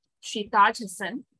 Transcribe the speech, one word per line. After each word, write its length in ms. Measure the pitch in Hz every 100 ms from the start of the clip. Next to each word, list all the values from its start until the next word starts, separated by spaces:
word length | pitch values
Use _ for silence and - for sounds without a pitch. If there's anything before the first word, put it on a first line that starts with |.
| _ _
Shri 280 | - 220 208
Taj 280 | 220 202 226
Hassan, 440 | 196 - 202 262 -